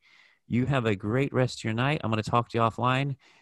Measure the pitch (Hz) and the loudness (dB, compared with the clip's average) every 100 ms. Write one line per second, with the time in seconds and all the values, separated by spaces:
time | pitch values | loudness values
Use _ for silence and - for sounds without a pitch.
0 | _ _ _ _ - 113 127 135 113 95 | _ _ _ _ -4 0 2 2 2 0
1 | 104 127 139 127 123 - 117 113 135 151 | 0 0 0 0 0 -2 -4 -2 0 0
2 | 107 110 - 120 120 117 113 107 123 131 | -2 -2 2 0 0 2 0 2 0 0
3 | 143 131 _ _ | -2 -6 _ _